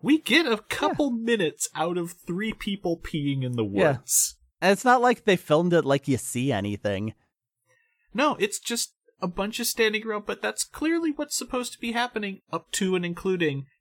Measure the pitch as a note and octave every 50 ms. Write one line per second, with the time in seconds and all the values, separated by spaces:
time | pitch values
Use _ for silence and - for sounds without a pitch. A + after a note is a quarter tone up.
0 | - G3+ D4 D#4+ - - G#3+ D#4+ E4+ C#4 A3+ G3+ - _ - - - - F4+ -
1 | D4+ C#4 A#3+ A3+ A3+ A3+ A#3 A3 F#3 D3+ - - - - - D3+ D#3 E3+ F3 F3+
2 | E3+ E3+ - _ - - F3 F3+ G#3+ G#3+ G#3+ - - G#3 G3 G3 - F3+ - -
3 | - - - D#3+ C#3+ C#3+ C#3 C3+ B2+ B2+ B2 A#2 A2 G#2 G2 G2+ F#2+ D#3 C3+ A#2+
4 | - - - - - - - _ _ _ _ _ - F#3 G3+ F#3+ - B3+ B3 B3+
5 | A#3+ B3 A#3+ - _ - F#3+ F3 - - D3+ D3+ F3 F3+ E3+ E3+ C#3+ C3+ C#3 C#3
6 | - - C3+ A#2 - - - A#2+ B2 C#3 B2+ G2+ G2 G#2 G#2 G2+ - G#2 G2+ F#2+
7 | G#2 A2+ - - _ _ _ _ _ _ _ _ _ _ _ _ _ _ _ _
8 | _ _ _ G3 C#4 D4+ B3 - G3 G#3+ - - - - A#3 A#3 - - _ _
9 | _ _ _ _ - F#3 E3+ - G3 G#3 A3+ - A#3 A3+ - - A3+ A3 G#3+ G#3+
10 | G#3+ A3+ G#3+ G#3 G3+ - G3+ G3 - G3+ F3+ - - - - - D4 D#4 E4 E4+
11 | E4+ D#4+ C#4+ - D4 D4 - - C4 A#3+ - B3 B3 A#3+ - - - A#3 A3+ A#3
12 | A#3+ B3 - A#3 G#3 G3+ G3 - _ _ - - - _ - - G3+ F#3 F#3 F#3
13 | F3 F3 F3 - - F#3+ F#3 F3+ E3+ D3+ C#3 C#3 C#3 - _ _